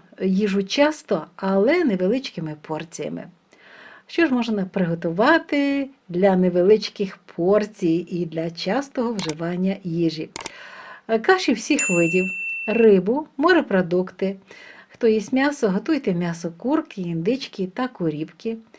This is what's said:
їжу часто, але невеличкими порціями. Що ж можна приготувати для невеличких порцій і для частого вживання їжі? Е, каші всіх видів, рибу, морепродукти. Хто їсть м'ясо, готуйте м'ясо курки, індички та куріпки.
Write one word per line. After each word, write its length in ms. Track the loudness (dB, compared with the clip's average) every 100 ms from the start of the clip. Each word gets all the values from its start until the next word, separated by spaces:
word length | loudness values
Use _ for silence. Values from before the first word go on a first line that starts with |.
| -10 -4
їжу 420 | 0 2 2 0
часто, 640 | 0 2 2 0 -2 -4 -4 -6
але 480 | 0 2 4 4
невеличкими 720 | 2 2 0 0 -4 -8 -10 -10
порціями. 640 | -8 -8 -8 -10 -8 -10 -12 -20 _ _ -20 -20 -20 -20 -8
Що 140 | -2 0
ж 80 |
можна 300 | 0 0 -2
приготувати 1200 | -2 -2 -2 -2 -2 2 4 2 2 0 0 -2 -6 -12 -8
для 280 | 0 2 4
невеличких 800 | 4 4 6 4 2 -6 -8 -10 -12 -2
порцій 680 | 2 2 0 -2 0 0 -2
і 160 | -6 -6
для 240 | -6 -8
частого 600 | -6 -4 -4 -4 -4 -4
вживання 640 | -4 -6 -6 -6 -2 -2 -4
їжі? 440 | -6 -2 -2 -4 -10 -12 -12 -14 -20 -20 -20 -16 -4
Е, 100 | 0
каші 340 | 2 2 2
всіх 380 | -2 0 0 2
видів, 340 | 2 2 2 -2 -6 -10 -8 -2
рибу, 600 | 4 6 6 4 -2 -4 0
морепродукти. 1000 | 4 4 4 0 2 0 -2 -4 -6 -6 -14 -20 -20 -20 -20
Хто 200 | -2 2
їсть 240 | 2 2
м'ясо, 360 | 0 0 0 0
готуйте 460 | 0 0 0 0
м'ясо 380 | -2 -2 -4 -8 -6
курки, 460 | -2 -2 -2 -8
індички 640 | -6 -2 -2 -2 -4 -8 -6
та 140 | -4 -6
куріпки. 680 | -4 -4 -4 -8 -10 -10 -10 -14